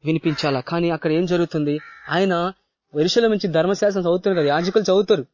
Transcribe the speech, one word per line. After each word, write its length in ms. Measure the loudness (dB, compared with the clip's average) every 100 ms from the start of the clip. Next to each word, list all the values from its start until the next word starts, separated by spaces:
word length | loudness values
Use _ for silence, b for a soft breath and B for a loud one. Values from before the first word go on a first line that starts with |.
వినిపించాలా. 560 | -2 -2 -2 -2 -2 -2
కానీ 300 | -2 -2 -2
అక్కడ 220 | -2 -2
ఏం 140 | 0 0
జరుగుతుంది? 540 | 0 0 -2 -2 -4 -8 -20 -6
ఆయన 420 | 0 0 0 -2 -6 _ _ _ -2
యెరూషలేము 360 | 0 2 2
నుంచి 160 | 0 0
ధర్మశాస్త్రం 540 | 0 0 2 0 0
చదువుతారు 320 | 0 0 0
కదా, 120 | 0 2
యాజకులు 360 | 0 0 0
చదువుతారు. 400 | 2 2 2 0 0